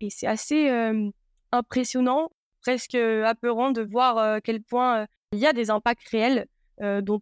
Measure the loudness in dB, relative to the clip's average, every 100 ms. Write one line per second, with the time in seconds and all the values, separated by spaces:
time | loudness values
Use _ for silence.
0 | -10 -6 -4 -2 0 2 2 2 0 -2
1 | -4 -8 _ _ -4 -2 0 -2 -2 0
2 | 2 2 -2 _ _ _ -2 -2 -2 0
3 | 0 2 0 0 -2 0 0 0 -2 0
4 | 2 2 0 0 -2 -6 -2 0 2 0
5 | -4 _ -8 0 2 2 0 0 0 -2
6 | -2 0 2 0 -2 _ _ -8 -4 -2
7 | -2 -2